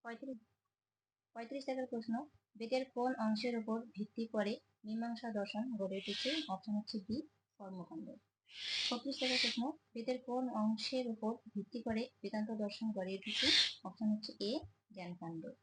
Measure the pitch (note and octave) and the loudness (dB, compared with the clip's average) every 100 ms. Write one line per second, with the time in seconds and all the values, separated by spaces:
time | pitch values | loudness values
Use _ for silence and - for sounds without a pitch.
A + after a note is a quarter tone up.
0 | A#3 A#3 C4+ A#3+ _ _ _ _ _ _ | -8 -6 -6 -8 _ _ _ _ _ _
1 | _ _ _ A3+ A#3 C#4 C4+ C4 B3+ A#3 | _ _ _ -10 -4 -4 0 0 0 -2
2 | A3+ A3+ D4+ _ _ G#3 A3+ C4 C4 A#3+ | 0 -2 -2 _ _ -8 2 2 2 2
3 | B3+ B3+ A3 G#3+ B3 A#3 A3 A3+ A#3 F#3+ | 2 4 4 4 2 0 0 -2 -2 -6
4 | G#3+ - A3+ A3 G3+ A#3+ _ _ G#3+ A3 | -4 -2 0 2 2 0 _ _ -4 -2
5 | A#3 A3+ A#3 G#3 G3 G#3 B3+ A3 F#3+ F#3+ | 0 -2 -2 0 0 0 0 0 0 -2
6 | G3 G3+ B3+ D#4 D4+ F#3+ - G#3 G#3+ G#3+ | -2 0 2 0 0 -4 0 0 0 -6
7 | F#3 A#3 D#4 _ _ _ G3 F#3 F3 D#4+ | -2 -2 -4 _ _ _ -10 -8 -6 -8
8 | - - _ _ _ - - - - A#3 | -8 -12 _ _ _ -8 -2 0 2 0
9 | C#4 C4+ B3+ B3+ A#3+ A#3 B3+ D#4 _ A3+ | -2 0 2 4 2 2 -2 -4 _ -6
10 | A3+ B3+ B3+ B3 B3+ A3 G#3+ A3 - C4 | -2 -2 0 0 2 2 4 2 0 0
11 | B3 A3 A3 A#3 A3 G#3 - A#3+ A3+ A3 | 0 0 -2 -2 -4 -4 -4 -4 0 0
12 | B3+ _ G3+ G#3+ G#3+ A3 G#3 - A3 G3+ | 0 _ -4 -2 0 0 -2 0 0 0
13 | F#3 F#3+ G#3+ - C4+ - - - F#3+ - | 0 -2 -2 2 6 6 4 0 -10 0
14 | A3 G#3+ - - G3+ D4 - _ _ G3 | 2 2 -2 -4 0 0 -4 _ _ -10
15 | F3 F3+ E3 E3 E3 - | -8 -6 -6 -6 -8 -14